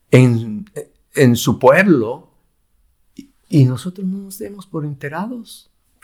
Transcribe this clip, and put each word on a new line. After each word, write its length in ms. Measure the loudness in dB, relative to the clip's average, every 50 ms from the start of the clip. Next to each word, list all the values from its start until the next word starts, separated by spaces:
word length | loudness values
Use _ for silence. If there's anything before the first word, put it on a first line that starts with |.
| _ _
en, 540 | 4 4 6 4 2 0 -4 -6 -10 -12 -12 -14 -14 -16 -16 _ _ _ _ _ -2
en 220 | 2 2 4 2
su 220 | 2 0 -2 -2 2
pueblo, 720 | 4 4 4 4 4 2 2 2 0 -4 -8 -12 -16 _ _ _ _ _ _ _ _ _ _ _ _ _ _ _ _ _ _
y, 160 | -20 -20 _ _ _ _ -2
y 140 | 2 2 2
nosotros 400 | 2 0 -4 -10 -12 -12 -10 -8
no 100 | -8 -8 -10
nos 200 | -12 -16 -16 -16
demos 280 | -16 -16 -16 -18 -18
por 200 | _ -12 -10 -10
enterados 840 | -10 -12 -12 -12 -12 -10 -10 -10 -10 -12 -14 -16 -18 -20 -20 _ _ _ _ _ _ _ _